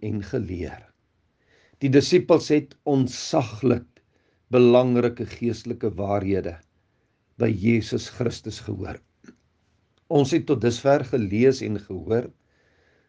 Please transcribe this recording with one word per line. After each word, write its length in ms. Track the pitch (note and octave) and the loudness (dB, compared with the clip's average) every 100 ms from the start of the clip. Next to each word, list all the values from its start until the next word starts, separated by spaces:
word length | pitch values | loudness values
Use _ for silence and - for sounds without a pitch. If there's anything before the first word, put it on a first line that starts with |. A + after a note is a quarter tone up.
| G#2+ | -6
en 160 | G#2 | -8
geleer. 640 | G2+ C3 F#2 F2+ E2+ - - _ _ _ _ _ _ _ _ _ | -6 -6 -6 -8 -10 -12 -20 _ _ _ _ _ _ _ _ _
Die 80 | C#3 | 2
disippels 600 | C#3 C#3 F3+ - D#3+ - | 4 4 2 4 2 4
het 240 | D3+ C3+ _ - | 0 0 _ -2
ontsaglik 1000 | C#3 B2 - - D#3+ A#2 - C3 A#2+ - _ _ _ _ _ _ | 0 0 -4 -4 -2 -2 -2 -2 -2 -4 _ _ _ _ _ _
belangrike 720 | B2 B2 B2 B2+ A#2+ A#2+ A#2+ A2+ | 4 6 6 4 2 0 -2 -10
geestelike 640 | - A#2+ A2 A#2+ A#2 A2+ F2 | -6 -6 -6 -8 -6 -6 -4
waarhede 640 | G2 G2+ F#2+ F#2+ F2 E2 _ _ _ _ _ _ _ - | -2 -2 0 -2 -4 -10 _ _ _ _ _ _ _ -4
by 80 | A2+ | -2
Jesus 640 | G#2 G#2+ A#2 A2 A#2 - | 0 0 0 0 -6 -6
Christus 480 | - A#2 - A2 G#2+ | -6 -6 -6 -12 -12
gehoor. 400 | - G2 F#2+ - _ _ - _ _ _ _ _ _ _ - | -10 -10 -10 -14 _ _ -20 _ _ _ _ _ _ _ -2
Ons 240 | C#3+ C#3 E3 | 2 2 0
het 80 | - | 0
tot 160 | C3 | 0
dusver 400 | A#2+ A#2+ C#3 C#3+ C#3 | 0 0 2 2 0
gelees 560 | C3+ G2+ G#2 C3 C3 G#2+ | -4 -2 2 2 2 -2
en 160 | G2+ | -8
gehoor 480 | - F#2 E2 A2+ B2+ - _ _ _ _ _ _ | -8 -12 -4 -2 -4 -12 _ _ _ _ _ _